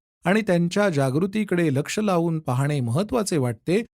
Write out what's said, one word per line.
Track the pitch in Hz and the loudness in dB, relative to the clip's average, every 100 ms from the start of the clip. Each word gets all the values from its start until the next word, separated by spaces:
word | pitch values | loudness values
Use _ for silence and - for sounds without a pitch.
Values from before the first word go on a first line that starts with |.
| _ _ 165 | _ _ 0
आणि | 214 | 0
त्यांच्या | 214 175 170 196 208 | 2 2 2 0 0
जागृतीकडे | 143 135 135 196 214 214 175 165 | 2 0 0 -2 -2 -2 0 2
लक्ष | 135 147 - | 0 -2 -2
लावून | 214 175 170 160 | 0 0 0 -2
पाहणे | 156 127 139 147 | -2 0 0 0
महत्त्वाचे | 120 131 208 247 202 165 | 0 -2 0 -2 0 0
वाटते, | 123 113 - 190 233 | 0 -2 -2 -2 -2